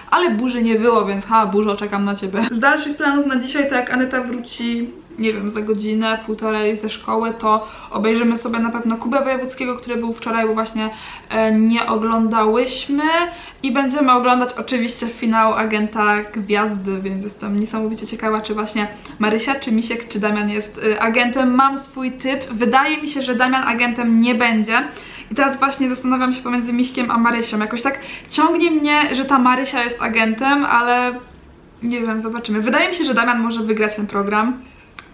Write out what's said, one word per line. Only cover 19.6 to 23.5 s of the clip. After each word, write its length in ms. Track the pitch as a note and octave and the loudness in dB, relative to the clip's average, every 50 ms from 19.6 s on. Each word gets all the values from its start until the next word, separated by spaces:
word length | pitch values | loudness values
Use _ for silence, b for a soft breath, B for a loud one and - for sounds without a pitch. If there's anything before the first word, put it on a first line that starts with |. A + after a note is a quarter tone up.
| - B3 | -2 0
Misiek, 360 | A3 A3 A3+ - A#3 A#3 - - | 0 0 0 -2 -4 -8 -8 -6
czy 120 | - G#3 | -6 -2
Damian 300 | G#3 G#3+ G#3 G#3 G#3 G#3 | 0 0 0 0 0 -2
jest, 300 | G#3 G#3 G#3 - - - - A3 | -2 -4 -6 -6 -10 -2 0 0
e, 100 | G#3+ - | 2 2
agentem. 540 | A3+ A3+ A3+ B3 B3 A#3+ B3 C4+ B3+ B3+ B3 | 2 2 2 2 2 2 2 2 2 4 6
Mam 240 | B3+ C4+ C#4 C#4 C#4 | 6 4 4 4 0
swój 320 | - - - C4 C4 B3+ | -10 -12 -10 -6 -6 -6
typ. 340 | B3+ - - C4 C#4 C4 - - | -6 -4 -4 -2 -2 -2 -4 -6
Wydaje 500 | A#3+ G#3 A#3+ G#3+ B3+ C4+ C#4+ D#4 D#4 D4+ | -2 0 0 4 4 4 4 4 0 -2
mi 60 | D4+ D4 | -4 -6
się, 140 | - C4+ | -6 -4
że 140 | B3+ B3 B3 | -4 -2 2
Damian 320 | A3+ B3+ C4 | 2 2 2